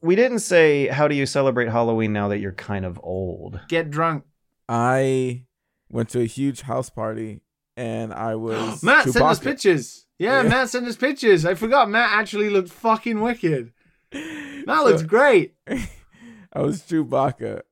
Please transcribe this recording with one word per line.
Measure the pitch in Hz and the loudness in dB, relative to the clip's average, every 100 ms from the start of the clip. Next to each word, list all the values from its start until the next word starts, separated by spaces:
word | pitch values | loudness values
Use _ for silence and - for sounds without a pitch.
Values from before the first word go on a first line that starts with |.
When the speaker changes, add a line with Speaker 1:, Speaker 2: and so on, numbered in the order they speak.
Speaker 1:
we | 165 190 | 2 2
didn't | 254 240 | 2 0
say, | - 175 160 147 135 | 2 6 6 6 2
"How | 135 147 | 2 0
do | 147 | 2
you | 135 | -2
celebrate | 143 135 123 117 | 0 0 2 0
Halloween | 113 117 113 110 | 0 2 2 0
now | 104 104 | 0 -2
that | 101 | -2
you're | 98 | -4
kind | 92 - 101 92 | -10 -8 -6 -6
of | 85 | -8
old?" | - 92 92 85 - 98 - | -8 -6 -6 -8 -12 -14 -4
Speaker 2:
Get | 165 160 | -4 -2
drunk. | 147 165 156 - _ _ _ - | -2 -2 -2 -10 _ _ _ -6
Speaker 3:
I | 117 120 131 135 131 127 123 127 _ _ _ _ | -2 0 2 2 0 -2 -6 -14 _ _ _ _
went | - 113 | -6 -4
to | 123 | -2
a | 117 | -4
huge | 123 139 123 | -2 -4 -4
house | 135 123 127 | -8 -8 -8
party, | - 110 110 110 104 _ _ _ - | -8 -8 -8 -10 -14 _ _ _ -12
and | 117 110 113 | -8 -8 -8
I | 92 113 113 | -8 -6 -6
was | 113 110 113 110 | -4 -6 -6 -4
Speaker 2:
<gasps> | |
Matt | 185 294 202 | 2 4 4
sent | 123 147 | 2 2
us | 165 | 2
Speaker 3:
Chewbacca. | |
Speaker 2:
pictures. | 254 277 208 165 117 - _ _ | -2 -2 2 2 -2 -16 _ _
Yeah, | 190 269 | 0 2
Speaker 3:
Yeah. | 233 | 2
Speaker 2:
Matt | 240 254 | 2 0
sent | 254 247 | -4 -6
us | 226 | -4
pictures. | 262 277 240 185 165 | -2 0 4 4 4
I | 180 | -2
forgot | 220 269 226 | 2 4 4
Matt | 214 240 | 2 2
actually | 208 220 208 208 | 0 -2 -2 0
looked | 202 180 | 0 -2
fucking | - 226 220 240 220 | -4 0 0 0 -2
wicked. | 220 233 175 147 117 _ _ | -2 -2 -2 -2 -4 _ _
Speaker 3:
<laughs> | _ _ | _ _
Speaker 2:
Matt | 277 311 311 285 285 277 311 | -14 -12 -12 -14 -14 -4 2
looks | 285 165 | 4 4
Speaker 3:
So, | 160 | 4
Speaker 2:
great. | 208 285 220 160 _ | 4 6 4 2 _
Speaker 3:
<laughs> | - 254 214 - _ _ 233 226 185 | -8 -6 -6 -12 _ _ -20 -20 -14
I | - | -4
was | 139 180 | -4 -4
Chewbacca | - 165 139 131 139 - 113 101 - | -4 -2 0 0 -2 -4 -8 -10 -14